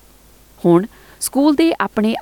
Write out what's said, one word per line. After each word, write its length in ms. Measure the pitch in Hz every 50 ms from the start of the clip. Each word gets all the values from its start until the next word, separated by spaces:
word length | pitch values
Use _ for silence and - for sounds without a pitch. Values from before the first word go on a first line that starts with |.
| _ - _ _ _ _ - _ _ _ _ - -
ਹੁਣ 200 | 180 170 170 190 233 - - - - - -
ਸਕੂਲ 360 | - - - 254 285 302 294
ਦੇ 160 | 262 330 330 330 -
ਆਪਣੇ 320 | - 196 - 220 208 220 226 -